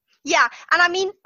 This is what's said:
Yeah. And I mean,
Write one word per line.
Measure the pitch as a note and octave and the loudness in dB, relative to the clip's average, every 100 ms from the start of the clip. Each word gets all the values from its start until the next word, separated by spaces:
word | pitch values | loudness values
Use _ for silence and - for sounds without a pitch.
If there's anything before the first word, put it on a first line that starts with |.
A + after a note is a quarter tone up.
| _ _ | _ _
Yeah. | C#4 D#4+ B3 - - | -4 0 0 -4 -2
And | D#4+ | 0
I | F4 | 2
mean, | F4+ F#4+ - | 0 -6 -8